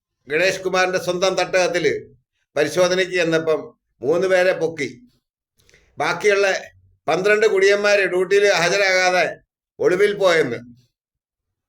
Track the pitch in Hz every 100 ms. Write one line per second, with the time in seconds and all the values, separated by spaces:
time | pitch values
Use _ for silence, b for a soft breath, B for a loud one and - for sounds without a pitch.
0 | _ _ 127 151 185 185 185 185 185 185
1 | 180 180 190 185 175 185 175 175 151 143
2 | - _ _ _ _ 143 151 175 180 185
3 | 180 180 165 160 160 151 156 - _ _
4 | 123 175 190 185 185 - 160 165 - 123
5 | - _ _ _ _ _ b b b -
6 | 156 170 208 196 196 180 - _ _ _
7 | - 165 196 214 214 190 196 202 208 202
8 | 185 180 185 202 202 175 175 196 190 185
9 | 185 180 147 - _ _ _ - 143 180
10 | 202 185 190 165 135 117 123 120 _ _
11 | _ _ _ _ _ _